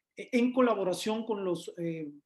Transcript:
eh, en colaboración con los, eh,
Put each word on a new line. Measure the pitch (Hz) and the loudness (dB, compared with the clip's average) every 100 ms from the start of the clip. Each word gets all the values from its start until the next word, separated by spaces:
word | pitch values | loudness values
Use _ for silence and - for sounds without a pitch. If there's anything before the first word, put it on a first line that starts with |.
| _ - | _ -16
eh, | - | -2
en | 247 247 | 2 4
colaboración | 254 247 202 185 170 214 226 226 | 4 4 4 0 -2 -2 -2 -2
con | 208 | -2
los, | 190 165 - - | -2 -4 -6 -6
eh, | 170 165 147 147 | -6 -4 -8 -12